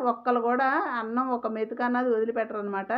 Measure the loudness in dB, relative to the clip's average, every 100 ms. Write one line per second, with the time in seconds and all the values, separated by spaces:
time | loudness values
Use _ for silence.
0 | 0 0 2 2 2 2 2 2 0 -4
1 | -2 -2 0 -2 -2 -4 -4 -2 0 2
2 | 2 2 2 0 -2 -4 -4 -4 -2